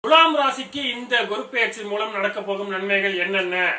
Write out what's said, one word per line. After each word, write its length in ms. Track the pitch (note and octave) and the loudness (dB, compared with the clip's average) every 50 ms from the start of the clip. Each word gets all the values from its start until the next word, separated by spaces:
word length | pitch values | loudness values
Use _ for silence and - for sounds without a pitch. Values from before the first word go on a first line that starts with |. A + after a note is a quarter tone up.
துலாம் 360 | - C#4 D#4 E4 E4 E4 D#4 | 4 6 6 8 8 6 6
ராசிக்கு 520 | D4 C#4+ C4 C4 C4 C4 - - C#4+ C#4 B3+ | 4 2 2 0 -2 -8 -8 -8 -6 -4 -4
இந்த 360 | A#3+ A#3+ B3 A3 B3+ A#3 - | -4 -6 -4 0 0 0 0
குரு 160 | - G#3 A#3+ B3+ - | 0 -4 -6 -6 -4
பெயர்ச்சி 320 | C4+ A#3+ A3+ G#3 - A3+ G#3 | 0 0 0 0 -2 -6 -6
மூலம் 280 | G#3 G3+ G#3 G#3+ G#3+ | -4 -2 -2 -2 -2
நடக்க 300 | G#3 G3 G3 G3+ G3 G#3+ | -2 -2 -2 -2 -2 -4
போகும் 280 | F#3 F#3+ G3 F#3+ G3+ G3+ | -4 -4 -4 -4 -2 -4
நன்மைகள் 480 | F#3+ F#3+ F#3+ G3+ G3 G3 F#3+ G3+ F#3+ | -4 -4 -2 0 0 0 0 0 0
என்னென்ன 560 | F3+ F3 F#3 G3 G3 F#3 F3+ F3+ F#3 F3+ F3 - | -2 -2 0 0 -2 -2 0 0 0 0 0 -2